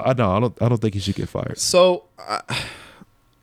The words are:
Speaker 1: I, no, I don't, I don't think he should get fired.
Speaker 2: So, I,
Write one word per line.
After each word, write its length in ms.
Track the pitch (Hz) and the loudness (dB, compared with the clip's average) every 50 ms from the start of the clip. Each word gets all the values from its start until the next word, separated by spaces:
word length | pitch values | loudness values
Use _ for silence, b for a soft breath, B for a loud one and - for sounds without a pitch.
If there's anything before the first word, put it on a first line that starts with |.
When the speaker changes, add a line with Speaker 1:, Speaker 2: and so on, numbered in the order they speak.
| 113 | 2
Speaker 1:
I, 80 | 127 131 | 2 2
no, 180 | 120 113 95 | 2 2 2
I 80 | 92 104 | 2 2
don't, 220 | 123 110 - - | 0 0 0 0
I 80 | 110 120 | 0 2
don't 100 | 123 107 | 2 2
think 140 | 110 110 98 | 0 -2 -2
he 80 | 101 | -2
should 140 | 92 98 98 | -2 -2 -4
get 120 | - - | -4 -6
fired. 320 | - - - - - - - | -6 -6 -6 -6 -6 -6 -4
Speaker 2:
So, 460 | - - - 175 185 185 180 - - _ _ | -2 2 4 6 6 4 4 0 -4 _ _
I, 240 | - - - 104 - - - 127 B B B B B B B B B B - _ _ _ _ _ _ | -16 -8 -6 -6 -6 -6 -6 -6 B B B B B B B B B B -20 _ _ _ _ _ _